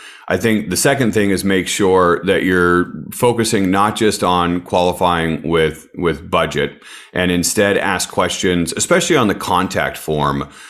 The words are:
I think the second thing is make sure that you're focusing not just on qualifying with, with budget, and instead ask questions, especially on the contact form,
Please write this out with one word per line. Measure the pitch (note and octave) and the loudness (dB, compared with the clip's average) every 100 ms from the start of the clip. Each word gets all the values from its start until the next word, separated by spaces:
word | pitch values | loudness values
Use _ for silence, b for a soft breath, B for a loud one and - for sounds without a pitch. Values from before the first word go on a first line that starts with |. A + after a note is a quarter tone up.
| B B B | B B B
I | A2 | -2
think | A#2 G#2+ E2 | 0 0 -2
the | F2+ | 0
second | - A#2 A#2+ | 0 2 0
thing | G#2+ G2+ | 0 0
is | F#2 | 0
make | F#2+ F#2+ F2 | 0 0 -2
sure | - G2 F#2 F2 E2+ | 0 2 4 4 2
that | F2+ F2 | 2 2
you're | E2 F#2 F2 F2+ F2 - - | 2 2 4 2 0 -6 -14
focusing | - B2 A2+ A2+ A2 F#2+ | -2 0 0 0 0 0
not | G2 G#2 G#2+ | 2 0 2
just | A2 - | 0 2
on | F#2 F2+ F2 F2 | 0 2 0 -2
qualifying | - F2+ F2+ E2+ F2 E2+ E2 D#2+ D#2 | -2 0 0 2 0 2 -2 -4 -2
with, | E2 D#2+ D2+ - | 0 0 -2 -16
with | - F2 D2 E2+ | -4 -2 -2 -2
budget, | F2 D#2+ D2 D2 - B B B | -2 0 -2 -4 -6 B B B
and | - F2+ | -2 0
instead | F2 E2+ - G2+ G2 | 0 0 2 2 2
ask | F#2 G2+ - | 0 -2 -4
questions, | - F2+ - F#2+ F2 E2+ | -2 -2 -2 0 0 -2
especially | - - F3 F3+ D#3 | -4 0 0 2 0
on | G#2+ | 2
the | |
contact | F2+ - F2+ F#2 F2+ C#2 - | -2 0 0 0 -2 -4 -6
form, | - D2+ C#2+ C#2+ C2+ B B | -4 -2 0 -2 -6 B B